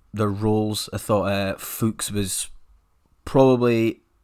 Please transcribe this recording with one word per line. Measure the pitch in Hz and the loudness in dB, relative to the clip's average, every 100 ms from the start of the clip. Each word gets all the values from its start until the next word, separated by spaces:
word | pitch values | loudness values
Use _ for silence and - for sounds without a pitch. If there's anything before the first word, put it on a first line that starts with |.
| _ | _
their | 107 104 | -4 -2
roles. | 98 110 107 107 104 - | 0 0 0 0 -4 -6
I | 101 | -8
thought, | - 104 | 0 0
uh, | 92 98 98 - | 2 -2 -2 -6
Fuchs | - - 113 - - | -10 -2 -2 -2 -6
was | 104 95 - - - - _ _ _ _ _ | -4 -4 -6 -8 -12 -20 _ _ _ _ _
probably, | - 139 135 127 120 113 113 - _ _ | -2 4 6 6 4 2 2 -2 _ _